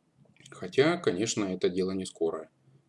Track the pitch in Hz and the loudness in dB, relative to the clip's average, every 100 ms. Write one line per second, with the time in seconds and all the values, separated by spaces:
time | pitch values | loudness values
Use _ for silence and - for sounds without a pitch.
0 | _ _ _ _ - - 92 131 151 175 | _ _ _ _ -20 -12 -2 2 4 4
1 | 139 90 113 - 101 92 98 92 92 95 | 0 0 0 0 -2 0 0 2 -2 -2
2 | 92 - 82 78 78 _ _ _ | -6 -2 -2 -2 -10 _ _ _